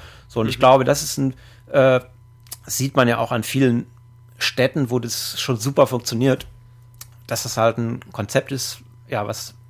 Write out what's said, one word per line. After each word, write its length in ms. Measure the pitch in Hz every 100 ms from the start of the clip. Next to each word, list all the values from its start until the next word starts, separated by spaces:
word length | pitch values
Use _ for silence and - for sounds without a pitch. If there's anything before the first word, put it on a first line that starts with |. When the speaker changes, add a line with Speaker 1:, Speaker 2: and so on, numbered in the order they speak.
| - - -
Speaker 1:
So, 120 | 120
und 80 | 110
ich 80 | 117
Speaker 2:
Mhm. 20 |
Speaker 1:
glaube, 240 | 127 135
das 180 | 127 143
ist 140 | 147 -
ein, 160 | 135 - - - -
äh, 280 | 139 131 127 - - _ _ - - -
sieht 300 | - 135 139
man 120 | 120
ja 100 | 117
auch 140 | 117
an 100 | 120
vielen 440 | - 135 131 120 - - - _ _ -
Städten, 520 | - - 127 160 120
wo 80 | 123
das 420 | 117 - - -
schon 160 | - 117
super 280 | 127 139 -
funktioniert, 600 | 123 - 113 135 127 - - - - - - - - -
dass 160 | 117
das 140 | 117 113
halt 220 | 113 117
ein 220 | 113 123 -
Konzept 400 | - 101 135 -
ist, 260 | 135 - - - - -
ja, 180 | 113 104
was, 280 | 113 - -